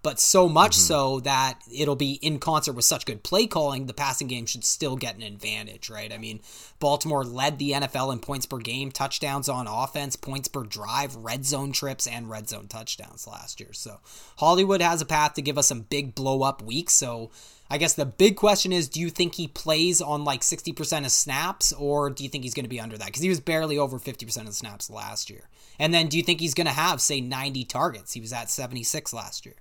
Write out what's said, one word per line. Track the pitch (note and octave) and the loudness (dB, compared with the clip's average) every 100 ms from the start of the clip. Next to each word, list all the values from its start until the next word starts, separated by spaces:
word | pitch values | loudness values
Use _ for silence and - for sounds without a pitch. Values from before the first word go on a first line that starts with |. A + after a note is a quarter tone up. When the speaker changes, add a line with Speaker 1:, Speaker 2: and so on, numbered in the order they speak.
Speaker 1:
but | D3+ C3 | -2 2
so | - F#3+ F3+ | 6 8 8
much | D#3 | 8
Speaker 2:
Mm-hmm. | G#3 - | 6 6
Speaker 1:
so | - D#3 C3+ C3+ | 6 4 2 0
that | C3 C3+ C3 B2+ - | 2 2 2 -2 -12
it'll | A#2+ D3 | 0 0
be | C#3 C#3 | 2 0
in | C#3 D#3 D3 | 0 -2 0
concert | D#3+ D3+ D3 | 2 2 2
with | A#2+ - | 2 2
such | C3+ | 2
good | - G#2+ | -4 -8
play | - F#3+ A#3 | 0 2 2
calling, | E3+ D3 C3+ C3+ | 2 0 -2 -6
the | |
passing | - C#3 B2+ C3+ | -4 -2 -2 -4
game | B2 A#2 | -6 -6
should | B2+ | -2
still | - - D3 C3 | -2 0 -2 -2
get | B2 | -6
an | G2+ | -8
advantage, | A2 G2+ G#2+ G#2+ G#2 G2 - | -12 -8 -6 -6 -8 -12 -12
right? | G#2+ G#2+ | -10 -10
I | G#2+ | -10
mean, | A2 G#2+ - - - - | -10 -12 -14 -20 -20 -2
Baltimore | D3 C#3+ D#3+ C#3+ | 2 2 2 0
led | B2+ B2 C#3 C#3 | 0 0 0 0
the | C#3+ | -2
N | C#3 | 0
F | C#3 | -2
L | C3+ C3+ | -2 -2
in | A#2+ | -2
points | - C#3 - | -4 -6 -4
per | C3 | -6
game, | A2+ B2+ C3+ | -6 -6 -6
touchdowns | - C3+ - C#3+ C#3 C#3 | -4 -4 -2 -2 -2 -2
on | B2+ A2+ | -2 -2
offense, | A2 C3+ D3 C#3+ - | -2 -2 -4 -6 -6
points | - C3+ C3 | -6 -6 -6
per | C#3+ | -6
drive, | A2 - - B2+ C#3+ A#2+ | -8 -8 -4 -2 -2 -6
red | A2+ B2+ | -6 -4
zone | C3+ C#3 C#3 | -2 -2 -2
trips, | C3 C#3 C3 - | -2 -4 -4 -4
and | A#2+ A2+ | -4 -8
red | A2 G#2 | -10 -8
zone | G#2+ G2+ | -10 -12
touchdowns | A2+ A2+ - - A2+ - | -12 -8 -10 -10 -16 -16
last | G#2 - - | -14 -14 -16
year. | - | -14
So | G#2 A2+ G2+ - - - - | -12 -14 -14 -20 -20 -20 2
Hollywood | D3+ F3+ G3 F#3+ | 6 6 6 6
has | E3+ E3+ | 4 2
a | D3+ | 2
path | D#3 D3+ | 2 2
to | - | 2
give | C#3+ C#3+ | -2 4
us | C3+ | 2
some | A#2+ | 2
big | G#2+ C#3 C#3 | -2 -4 -4
blow-up | B2 C3+ C3+ C3+ C3 | -2 0 4 2 0
weeks, | G#2+ B2+ F3 | -6 -4 4
so | - C3 A#2 A2+ - - - - | 2 2 -8 -12 -16 -20 -20 -6
I | D3 | 0
guess | D#3+ | 0
the | - C#3 | 2 -2
big | - G3+ G3 | 6 6 8
question | G#3 G3 F#3 | 4 4 2
is, | F3+ C#3+ | 0 0
do | D#3 | -4
you | E3+ | -4
think | - F3 | 0 -2
he | - D#3 | 0 -8
plays | - D#3 D#3 F3 F3 | -6 0 2 4 4
on, | D3 D3 | 2 0
like, | D3 D#3 | 0 0
sixty | - D#3 - | 0 -2 -6
percent | D3 D3+ D#3 | -6 -2 -2
of | C3+ | 2
snaps, | - D3 C3+ F3 G3 - | 0 2 0 -2 0 0
or | C#3 C#3+ C#3+ C#3+ | 0 0 2 2
do | C3+ | -2
you | C#3 | -8
think | D3 | -6
he's | B2+ | -6
gonna | C3 A#2 | -6 -6
be | A#2+ | -8
under | A2+ G#2+ | -8 -10
that? | G2+ | -8
'Cause | G#2 | 0
he | F3+ | 2
was | E3+ | 2
barely | C3+ D#3+ D#3 D3 | 2 0 2 2
over | C#3 B2+ | 0 -2
fifty | - B2 | -8 -10
percent | A2 A2+ G#2+ | -8 -8 -6
of | |
snaps | G2+ A2 G#2 - | -8 -10 -10 -10
last | A2 G#2 G#2+ - | -10 -8 -8 -8
year. | G2+ - - - - | -12 -20 -20 -20 -2
And | D#3 | 2
then | E3+ E3 | 4 4
do | D#3+ | 0
you | |
think | E3 E3 | 2 0
he's | E3 | 0
gonna | C#3 E3 | 0 0
have, | C3+ E3+ D3 | 2 2 2
say, | - C#3+ | 0 0
ninety | B2 C3 C#3 C3 | -2 -4 -4 -6
targets? | B2 B2 C#3 A2+ - | -4 0 0 0 -12
He | A#2+ | -10
was | A2 | -8
at | A#2+ A#2 | -8 -4
seventy-six | - B2 B2 A2+ - - | -4 -4 -4 -4 -4 -6
last | A2+ G#2 - | -10 -10 -12
year. | - - | -14 -20